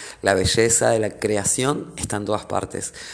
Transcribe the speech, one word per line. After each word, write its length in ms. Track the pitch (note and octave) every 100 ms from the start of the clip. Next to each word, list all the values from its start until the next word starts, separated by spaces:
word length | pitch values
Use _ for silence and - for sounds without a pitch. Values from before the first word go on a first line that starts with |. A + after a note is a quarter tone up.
| - -
La 120 | G2
belleza 560 | F#2+ F#2+ - A2+ - A#2+
de 100 | A2+
la 200 | G#2+ -
creación 720 | G#2 G#2 G2 - C3 D3 - -
está 200 | - G#2
en 80 | G#2
todas 200 | G#2+ -
partes. 480 | G2 - - - - -